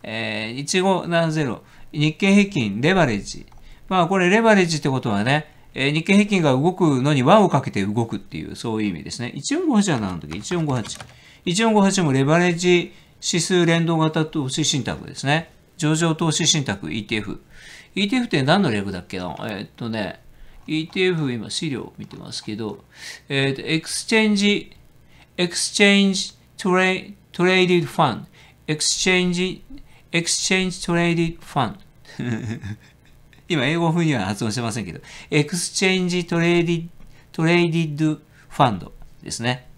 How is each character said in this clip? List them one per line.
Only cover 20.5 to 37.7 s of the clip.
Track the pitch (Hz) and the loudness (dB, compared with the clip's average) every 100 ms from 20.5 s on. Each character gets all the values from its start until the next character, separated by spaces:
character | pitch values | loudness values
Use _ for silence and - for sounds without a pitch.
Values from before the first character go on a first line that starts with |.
| - - | -18 -6
イ | 156 | -6
ー | 160 | -4
テ | 190 | -2
ィ | 185 | 0
ー | |
エ | |
フ、 | 170 143 | 0 -2
今 | 120 104 | -4 -6
資 | - 165 | -6 -6
料 | 120 - - | -6 -10 -16
見 | 107 | -18
て | - | -16
ま | - | -14
す | 117 | -12
け | - | -10
ど、 | 107 110 - _ - - - _ | -8 -8 -10 _ -20 -18 -18 _
え | 139 135 | 0 0
ー、 | |
っ | |
と、 | 135 | -2
エ | - 160 | -2 -4
ク | - | -2
ス | - | -8
チ | - | 0
ェ | 220 220 | 2 4
ン | |
ジ、 | 208 202 202 - - - - - - - - | 4 2 0 -4 -20 -20 -20 -20 -20 -14 -4
エ | 180 | -2
ク | |
ス | - - | -2 -4
チ | - | 4
ェ | 202 202 196 | 6 6 4
ン | |
ジ | 190 - - _ - | 0 -6 -12 _ -6
ト | 185 | 0
レ | 180 185 185 - | 2 2 -2 -8
イ、 | - _ | -20 _
ト | - | 0
レ | 175 185 | 2 4
ー | 180 | 4
デ | |
ィ | 175 | 2
ッ | |
ド | 151 | 2
フ | - | 0
ァ | 147 | 0
ン | 90 | 0
ド。 | - - - _ - | -12 -20 -20 _ -6
エ | |
ク | 156 | -2
ス | - - | -2 0
チ | 190 | 2
ェ | 185 180 | 2 2
ン | |
ジ、 | 175 185 - - - - - - | 0 -4 -6 -16 -20 -20 -20 -4
エ | 170 | -4
ク | 170 | -2
ス | - | -4
チ | - | 0
ェ | 185 185 | 0 0
ン | |
ジ | 180 | -4
ト | - | -2
レ | 170 170 | 0 2
ー | |
デ | 170 | 2
ィ | 165 - | -2 -4
ッ | |
ド | |
フ | - - | -6 -2
ァ | 113 | -2
ン | |
ド。 | - - - - - 123 113 113 113 101 110 - | -6 -20 -20 -18 -8 -6 -6 -6 -8 -10 -12 -16
<laughs> | _ - - - - - | _ -20 -20 -20 -20 -4
今、 | 160 | -2
英 | 127 170 | 0 0
語 | 165 | 0
風 | 170 | 2
に | 160 | 0
は | 131 | 0
発 | 95 104 | -2 -2
音 | 117 | -4
し | |
て | 107 | -2
ま | 117 | -4
せ | 110 | -6
ん | |
け | 92 | -8
ど、 | - - - - | -12 -16 -20 -2
エ | 151 | -2
ク | 151 | 0
ス | 170 - | -4 -6
チ | - 190 | -2 0
ェ | 185 | 2
ン | 180 | 0
ジ | 180 | -2
ト | 170 170 | -2 0
レ | 165 175 | 2 2
ー | |
デ | 170 | 2
ィ-、 | 170 170 - - - - | -2 -4 -16 -20 -20 -14
ト | - | -2
レ | 160 | 2
ー | 175 170 | 4 2